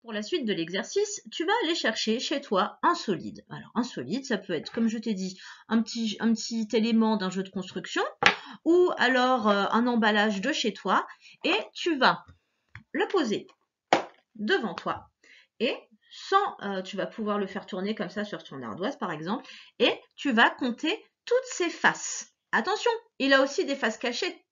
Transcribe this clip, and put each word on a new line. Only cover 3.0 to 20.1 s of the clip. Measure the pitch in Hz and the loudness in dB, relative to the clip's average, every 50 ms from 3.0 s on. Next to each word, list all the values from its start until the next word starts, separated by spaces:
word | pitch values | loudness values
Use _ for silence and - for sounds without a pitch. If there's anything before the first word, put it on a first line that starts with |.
| - 240 180 147 - 104 - - - _ | 0 -2 -2 -2 -4 -10 -12 -14 -16 _
Alors, | 147 143 - - _ | -14 -14 -14 -4 _
un | 208 247 | -2 -2
solide, | 240 - - 127 123 185 277 269 | -2 -4 -8 -6 -4 -6 -6 -2
ça | - 226 | -4 -4
peut | 190 - - | -4 -2 -4
être, | 175 143 - - | -4 -4 -4 -6
comme | - 240 226 226 | -2 0 0 0
je | 214 | 0
t'ai | 240 - 233 214 | -2 -2 -4 -2
dit, | 185 190 185 185 - - - - - - - | -2 -4 -8 -8 -12 -18 -18 -18 -20 -6 0
un | 220 226 | 0 0
petit, | 226 - - 233 226 220 196 - | 0 0 -4 -4 -4 -4 -4 -2
un | - 226 226 | 0 0 0
petit | 220 - - 226 226 220 214 - | 0 -2 -6 -4 -4 -4 0 0
élément | 220 214 233 226 226 220 220 220 | 2 2 4 4 4 4 4 2
d'un | 208 190 185 | 2 0 -2
jeu | 180 190 | -2 -4
de | 190 | -6
construction | 190 - 190 185 - - 185 - - - 330 427 605 - _ - - - - - 277 247 - _ | -4 -6 -8 -8 -6 -8 -10 -8 -4 -2 -2 -2 -2 -4 _ 4 4 4 4 -8 -16 -18 -4 _
ou | 311 339 359 359 359 - | 4 6 6 6 4 4
alors, | - 220 247 262 254 247 254 262 247 208 | 2 2 4 4 4 4 4 2 4 4
euh, | 214 202 202 196 - | 4 4 4 2 2
un | - 220 240 | 2 2 4
emballage | 247 240 233 220 208 214 208 208 220 202 196 | 4 4 4 4 4 4 4 2 2 0 0
de | 190 262 | -2 -2
chez | 302 - - 220 196 | -2 0 -2 -2 -2
toi. | - - 190 202 269 403 - - _ _ - - _ - | -2 -2 0 0 0 0 -2 -14 _ _ -20 -20 _ -2
Et | 294 359 440 - - _ | 0 0 0 -2 -6 _
tu | - - 359 320 | -4 -2 -2 2
vas | 262 254 190 175 - - - - _ _ _ _ _ _ _ _ - - _ | 4 4 4 4 2 -4 -18 -20 _ _ _ _ _ _ _ _ -20 -18 _
le | - 302 415 | -4 -2 -2
poser | 427 - 370 285 220 196 - - - _ _ _ _ _ _ _ _ - - - - - _ _ _ _ | 0 2 0 2 2 -2 -4 -6 -10 _ _ _ _ _ _ _ _ 2 2 2 -6 -16 _ _ _ _
devant | 214 208 214 381 381 247 190 165 | -6 0 0 0 0 0 -4 -8
toi | - - 175 - - - _ _ _ _ - - - _ _ _ _ | -6 -6 -6 -8 -8 -10 _ _ _ _ -20 -20 -20 _ _ _ _
et | 214 277 427 539 - _ _ _ _ _ | -2 -2 -2 -4 -10 _ _ _ _ _
sans, | - - - - 392 392 403 - - - - | -18 -16 -4 2 2 2 2 2 -4 -6 -6
euh, | 202 196 185 | -4 -4 -4
tu | 185 - - | -6 -6 -6
vas | 190 170 | -6 -6
pouvoir | 175 - - 220 208 202 | -6 -6 -6 -2 -2 0
le | 202 202 | 0 -2
faire | 190 - 196 - | -2 -6 -10 -10
tourner | - - 185 190 202 220 | -8 -6 -4 -4 -4 -4
comme | - 196 175 | -4 -6 -6
ça | - 214 208 | -4 -6 -6
sur | - - 156 - | -6 -8 -12 -12
ton | - 151 135 | -14 -14 -12
ardoise, | 123 113 98 - 180 254 - | -10 -10 -8 -4 -4 -6 -4
par | - - 180 160 | -6 -8 -8 -6
exemple, | 151 156 175 214 277 - - - - - - _ _ | -6 -4 -4 -4 -6 -6 -14 -20 -20 -20 -20 _ _
et | 220 311 480 - - _ | 2 2 2 -2 -10 _